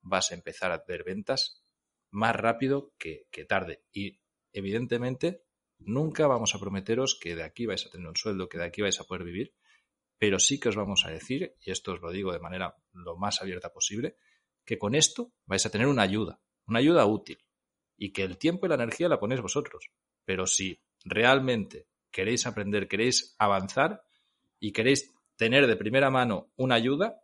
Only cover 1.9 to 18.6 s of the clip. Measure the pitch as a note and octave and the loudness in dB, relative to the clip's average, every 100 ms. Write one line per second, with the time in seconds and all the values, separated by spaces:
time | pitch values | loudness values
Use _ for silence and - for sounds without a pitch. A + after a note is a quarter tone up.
1.9 | _ _ G2+ A2 A2+ A2 A#2 C3+ C#3 C#3 | _ _ -2 0 2 0 2 0 0 -2
2.9 | _ E2 D#2 - - D#2 G2 F2+ D2+ _ | _ -12 -12 -14 -16 -2 0 0 -10 _
3.9 | - G2+ - _ _ _ G#2 G2 G#2+ B2 | -8 -8 -10 _ _ _ -8 -4 -4 -2
4.9 | A#2+ B2 C3 - F#3+ _ _ _ _ - | -2 -2 -2 -4 -4 _ _ _ _ -4
5.9 | A#2+ D#3 - D3+ B2 G#2+ G2 G2+ G2 F#2+ | -2 -2 2 2 2 0 -4 -4 -6 0
6.9 | A2+ C3 - E2+ E2+ D#2+ - A#2 F#2+ - | 0 0 -2 -4 -6 -8 -6 -4 -4 -6
7.9 | F#2 E2+ E2+ A2 G2 F#2 E2+ F2 E2+ G2+ | -12 -8 -6 -4 -4 -4 -6 -6 -2 -2
8.9 | F#2 F2+ F#2 F2 F2 C3+ _ _ _ _ | -2 -6 -8 -6 -6 -8 _ _ _ _
9.9 | _ _ _ G#2+ F#2+ - C3+ A#2+ G#2 G2+ | _ _ _ 2 4 2 2 0 0 0
10.9 | F#2+ - D#2+ - C3 F3+ _ - F#2 - | 0 -2 -4 -6 -6 -6 _ -8 -8 -6
11.9 | F2 E2 F#2 F#2+ E2+ E2 F#2 F2+ - _ | -8 -6 -4 -4 -4 -6 -6 -6 -8 _
12.9 | F2+ F2 E2+ G2+ - G2 F2+ F2+ - - | -18 -12 -6 -4 -4 -6 -8 -10 -6 -6
13.9 | G#2 C#3 - _ _ _ _ - A#2 G#2 | -4 -6 -8 _ _ _ _ -8 -4 0
14.9 | C#3 D3+ - A#3+ _ - G2 G#2+ - C4 | 2 2 0 -10 _ -4 -2 0 2 2
15.9 | B2+ G2 G#2 F#2 - _ _ - A2+ C#3 | 4 2 2 -4 -8 _ _ -2 2 6
16.9 | E3+ G#2+ G#2+ - - _ _ _ _ _ | 6 6 4 -4 -18 _ _ _ _ _
17.9 | _ G2 - F#2+ F2+ D3+ F3+ | _ -10 -4 -4 0 -2 0